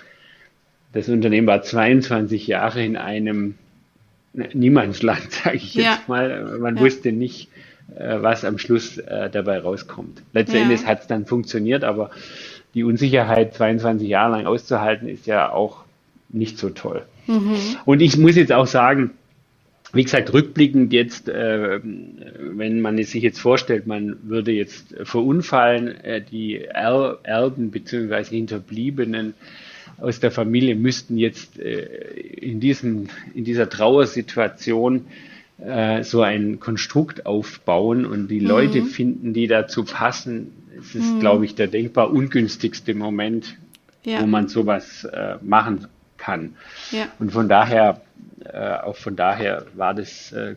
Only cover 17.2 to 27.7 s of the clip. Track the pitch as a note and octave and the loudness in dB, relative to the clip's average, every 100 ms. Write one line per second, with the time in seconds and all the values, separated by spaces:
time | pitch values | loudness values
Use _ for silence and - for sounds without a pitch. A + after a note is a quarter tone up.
17.2 | - A3 G3+ G#3 G#3 C4+ - C#3+ D#3+ D3 | -2 0 0 -2 -4 -2 4 6 6 6
18.2 | D#3+ F3 C#3+ B2+ B2+ B2+ B2 C#3 B2 - | 8 8 6 4 4 4 4 4 0 -6
19.2 | _ _ _ _ _ _ - B2+ C3 C3+ | _ _ _ _ _ _ -2 0 2 2
20.2 | - C3+ D3+ D#3 C#3 C3+ A#2+ A#2+ A#2+ - | 4 2 2 4 4 6 4 4 2 -4
21.2 | - - A2+ A2 G#2 G2+ A2 F#2 F2 - | -8 -4 -2 0 -2 -4 -6 -12 -16 -20
22.2 | - - C#2+ G2+ A2 A2+ A2 A2 G#2+ A#2+ | -20 -14 -12 -6 -2 0 0 -2 -2 -2
23.2 | A2+ - B2 B2+ - A2 A2 G#2 G#2 G2+ | -2 0 2 2 2 -2 -4 -6 -8 -8
24.2 | A2 A2+ G#2+ G#2+ G2 - - - - A#2 | -6 -4 -2 -2 -4 -10 -20 -16 -6 -2
25.2 | C3 E3 D#3+ C3 A#2+ A#2+ A#2+ - - A2 | 2 0 2 2 4 2 -2 -8 -8 -8
26.2 | G#2 A2 G#2+ G#2 - - A2+ C3+ C3 - | -8 -8 -6 -8 -8 -4 0 2 0 -4
27.2 | - A2 C3 C3 A2+ | -4 0 0 -2 -6